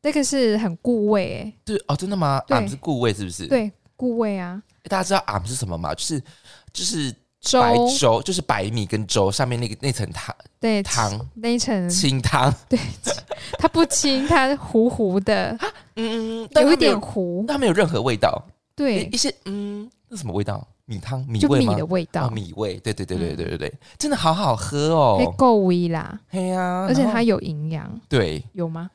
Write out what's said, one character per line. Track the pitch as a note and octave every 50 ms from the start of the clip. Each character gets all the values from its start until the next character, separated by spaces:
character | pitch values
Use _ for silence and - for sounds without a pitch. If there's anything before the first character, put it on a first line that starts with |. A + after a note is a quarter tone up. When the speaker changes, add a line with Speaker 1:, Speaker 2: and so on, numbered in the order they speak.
Speaker 1:
那 | - D4
个 | D4 D4+
是 | C#4 - - C4+ B3+ A3+ G#3 A3
很 | A3+ F#3+ E3+
顾 | - _ B3 A#3+ A3+ G#3 G#3
胃 | G#3+ G3+ F#3
欸。 | - - - - A3 - _ _
Speaker 2:
对， | - G#3+ - - -
哦， | -
真 | - F3+ F#3
的 | G3+
吗？ | F#3+ D#3+ C#3+ C#3 C3+ -
Speaker 1:
对。 | - C#3
Speaker 2:
俺 | - G#2+ G2+
是 | B2+
顾 | C#3 - E3+ D3 A#2+
胃 | A#2+ A2+
是 | G2+ G#2 G2+
不 | F2+
是？ | F2 - F#2
Speaker 1:
对， | - C4+ B3 G#3+ G#3+ - _ _ _ _
顾 | _ B3+ B3 A#3 A3+
胃 | A3+ G#3+ G3+ F#3+
啊。 | F3+ F3 F3+ G3+ - _ _ _ _
Speaker 2:
大 | - G3+ F#3+
家 | F#3
知 | F3+ G3
道 | - -
俺 | - G#2 G2 F2
是 | G#2 B2+
什 | C3 A#2+
么 | F#2+ F2
吗？ | E2 E2+ D2 D#2
就 | -
是， | - - D#3+ C#3 - - - _ _ - - - _ -
就 | _ - F3+
是 | E3 - D#3+ C#3+ C3 A#2 _ _ _ _ _
Speaker 1:
粥。 | - - - B3+
Speaker 2:
白 | A#3+ A#3+ A#3+ A#3+ A#3+ B3 C4+ C4+
粥， | - A#2+ A2+ A2
就 | - -
是 | F#3 F3
白 | - - - G2+ F#2+ G#2
米 | A2+ A#2 G#2
跟 | F#2+ - G#2+ G#2+
粥 | F#2 - A2+ G2 G2
上 | G2+ - C#3
面 | B2 B2 A#2
那 | B2 G#2+
个， | G#2+ -
那 | - C#3
层 | A#2+ - G#2 E2
汤， | D#2+ - - - - _ - - _ _
Speaker 1:
对， | - A3+ A3 G3+
Speaker 2:
汤。 | G3+ - - - A2+ G#2 G2+ A2 B2 - -
Speaker 1:
那 | A3+ A3 A#3
一 | A#3+ A#3+
层。 | A#3 B3+ A#3 G3 F3+ F3
Speaker 2:
清 | F3 F#3 F3 C#3 C3+ C3
汤。 | - - - C#3 B2+ C#3+ C#3+ - - _
Speaker 1:
对， | B3+ A3+ - - - - - - - - - _ - - - - - -
它 | - E4
不 | - D#4+ E4
清， | - - - - C#4+ C4+ C4 C4+
它 | D4+ E4+ D4+ C4 C4 C#4+
糊 | C#4 - - - A3+ A3+ B3
糊 | A#3+ - A3+ F#3+ F3+ G3+
的。 | G3 - G#3+ G3 F#3 - A3+ A3+
Speaker 2:
啊， | - G#4+ - - - _ _
嗯， | A3 A3+ A3+ A3+ A#3 A3 A3 A3+ A3+ A3 -
但 | - D4+ B3+
它 | C#4+
没 |
有， |
Speaker 1:
有 |
一 | E4+
点 | C4 E4 C#4+ B3 G#3
糊。 | - - - G#3 F#3 F3 F3 F3+ G#3+
Speaker 2:
但 | A#3 C#4+
它 | A3+
没 | G#3
有 | G#3+
任 | E3 F#3+ G3+
何 | D#3+ E3+ G#2+
味 | A2+ C3 A#2
道。 | G2+ - - - - - - _ _ _ _ _
Speaker 1:
对。 | - C#4+ C#4 G#3+ F#3 -
Speaker 2:
一， | - G3+
一 |
些， | A#3+ - - - _ _
嗯， | F#3+ G3 G3+ G3+ G3+ G#3 G#3 G#3 B3 _ _ _ _
那 | B3
什 | G3 D3+
么 | A2
味 | E2+ G2+
道？ | G2+ - G2+ G2+ - _ _ _ _
米 | - A2+ F#2
汤？ | - A#2 C3 C3 C3 C#3
米 | A#2 G#2+ -
味 | C#4+ A3+ -
吗？ | C4
Speaker 1:
就 | -
米 | - -
的 | D#3
味 | E3 F3+ F#3 E3
道。 | - - E3+ C#3
Speaker 2:
哦， | A#2+
米 | A2+ G#2+ G2 F2 D#2+
味， | F#2 G#2+ G2+ F2+ G2+
对， | _ A2+
对， | G#2 - F#2+
对， | E2 F#2
对， | F2 E2+ E2+ D2+
对， | - E2+
对， | E2+ E2 E2
对， | D2+ -
Speaker 1:
嗯。 | - - _ - -
Speaker 2:
真 | _ - D4+
的 | C#4+
好 | - D#3 D#3+ D#3+
好 | F#3 G#3 D3+ A#2+
喝 | A2 - - C#3+ C#3+ D3 D#3
哦。 | E3 D#3+ C#3+ A#2+ G2+ F#2+
Speaker 1:
会 | - - -
够 | - C4+ B3+ A#3 G#3
味 | F#3+ F3+ F3 F3 F3
啦。 | E3+ E3 D#3+ E3 - - G#3 _ _
Speaker 2:
嘿 | - F#3+ F#3 F#3
啊， | F#3 F#3 F3+ F3+ F3+ F3+ F#3+ G3
Speaker 1:
而 | B3+
且 | C4+ C4+
它 | A#3 A3 A#3
有 | A#3 A#3 G3 -
营 | - - D#3 D3 D3+ D#3+
养。 | D#3+ D#3 -
Speaker 2:
然 | -
后 | - A#3 - _
对。 | - C3 G2 D#2+ D#2 D2+ - A#2 _
Speaker 1:
有 | G3 E3+ E3
吗？ | D#3+ E3 E3+ F#3+ _